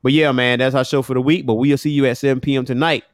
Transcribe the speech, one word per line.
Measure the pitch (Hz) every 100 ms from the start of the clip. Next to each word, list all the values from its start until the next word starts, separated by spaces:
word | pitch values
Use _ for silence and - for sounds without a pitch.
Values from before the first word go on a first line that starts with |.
But | 131
yeah, | 147 151
man, | 127 123 123
that's | 131 131
our | 127
show | 143
for | 131
the | 127
week. | 131 175 127
But | 110
we'll | 139 139
see | 151
you | 143 135
at | 120
seven | 139 131
P | 143 135
M |
tonight. | 131 127 165 139 _